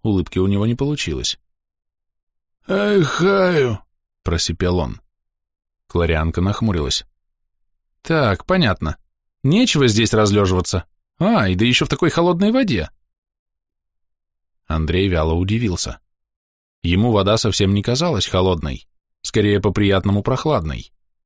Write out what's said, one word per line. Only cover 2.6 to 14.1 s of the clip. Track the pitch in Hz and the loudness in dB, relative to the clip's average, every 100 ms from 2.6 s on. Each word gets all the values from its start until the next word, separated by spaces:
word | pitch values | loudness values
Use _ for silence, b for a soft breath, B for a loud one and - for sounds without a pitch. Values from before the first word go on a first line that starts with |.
| - | -6
«Ай, | 190 208 202 | -2 2 2
хаю!» | 151 - 185 196 180 160 127 104 - _ _ _ | 2 2 2 2 2 2 0 -2 -10 _ _ _
просипел | 87 82 - 85 87 90 | -6 -4 -4 -2 -2 0
он. | 67 50 _ _ _ _ _ _ _ _ - | -4 -8 _ _ _ _ _ _ _ _ -6
Кларианка | 87 82 78 82 85 | -2 0 0 0 0
нахмурилась. | 95 - 110 87 69 - - _ _ _ _ _ _ _ _ _ | -2 0 -2 -2 -2 -4 -8 _ _ _ _ _ _ _ _ _
«Так, | - 160 120 92 | -2 0 2 0
понятно. | - 185 127 90 78 - _ _ _ _ | -2 0 0 -2 -6 -8 _ _ _ _
Нечего | 131 196 254 156 127 | 0 2 2 2 2
здесь | 107 113 | 2 2
разлеживаться. | 110 104 104 95 92 87 92 - _ _ - | 2 2 4 2 0 -2 -4 -8 _ _ -4
Ай, | 185 220 98 | 0 2 0
да | 92 | 0
еще | 117 123 147 | 2 2 0
в | |
такой | 139 165 | -2 0
холодной | - 175 175 202 | 2 0 2 0
воде!» | 254 220 101 76 _ _ _ _ _ _ _ _ _ _ _ _ | 2 0 -2 -6 _ _ _ _ _ _ _ _ _ _ _ _